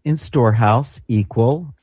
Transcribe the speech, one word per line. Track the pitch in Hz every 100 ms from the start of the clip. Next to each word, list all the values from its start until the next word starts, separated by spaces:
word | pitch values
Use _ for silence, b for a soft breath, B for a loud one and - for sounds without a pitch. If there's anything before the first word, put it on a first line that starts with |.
in | 151 151
storehouse | - 151 117 110 107 113 143 - -
equal | 110 95 - 117 151 165 -